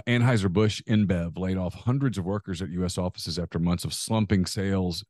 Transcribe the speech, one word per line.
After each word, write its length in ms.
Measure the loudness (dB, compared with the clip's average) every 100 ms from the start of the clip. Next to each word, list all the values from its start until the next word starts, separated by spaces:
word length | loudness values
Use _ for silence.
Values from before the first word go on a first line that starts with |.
| 2
Anheuser-Busch 760 | 4 4 4 2 4 2 2
InBev 540 | 0 2 4 2 -2 -4
laid 200 | -2 -2
off 160 | -2
hundreds 440 | -4 -2 0 0 -2
of 80 | -2
workers 360 | -4 -4 -6
at 80 | -4
U 160 | -2 -2
S 120 | -2
offices 420 | -4 -4 -6 -4
after 200 | -4 0
months 260 | 0 0 -2
of 80 |
slumping 520 | -6 -2 0 2 2 2
sales 580 | -2 0 0 0 -4